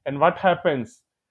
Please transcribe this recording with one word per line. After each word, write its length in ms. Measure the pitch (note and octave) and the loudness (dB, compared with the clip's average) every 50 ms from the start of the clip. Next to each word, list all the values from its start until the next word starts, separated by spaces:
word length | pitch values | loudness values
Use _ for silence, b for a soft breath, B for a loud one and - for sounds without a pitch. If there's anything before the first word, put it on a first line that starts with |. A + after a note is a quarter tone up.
| _ | _
And 120 | C#3 C#3 C#3+ | -8 -2 2
what 200 | D3 F3 E3+ - | 2 2 2 2
happens, 640 | - F#3+ F3 E3 - F3+ D3+ C3 A#2 A2 - _ _ _ _ _ _ _ | 0 0 0 2 0 -2 -2 -2 -4 -8 -12 _ _ _ _ _ _ _